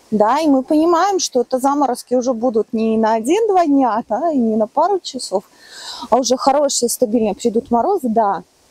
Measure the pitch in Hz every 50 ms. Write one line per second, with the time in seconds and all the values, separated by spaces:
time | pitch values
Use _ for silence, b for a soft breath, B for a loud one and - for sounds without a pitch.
0 | _ - 214 208 208 214 254 302 330 302 277 262 262 - 320 302 320 349 349 320
1 | 359 403 392 349 - - - 247 240 - 254 254 254 277 285 294 285 247 240 -
2 | - - 247 254 233 262 254 220 226 262 214 226 208 _ - 220 220 220 220 220
3 | 220 214 226 226 220 254 339 440 466 427 381 370 349 294 277 277 262 233 208 226
4 | - - 214 233 320 339 302 262 233 220 214 220 214 214 - 277 320 381 403 349
5 | - - - 247 - - 185 202 - _ B B B B B B B B B B
6 | 277 B B 254 262 220 254 254 - 277 269 294 294 285 - - 240 233 - -
7 | 254 214 208 247 220 208 185 - - 233 196 233 - - 233 233 233 349 415 349
8 | 254 240 214 226 220 196 190 165 180 _ _ _ _ _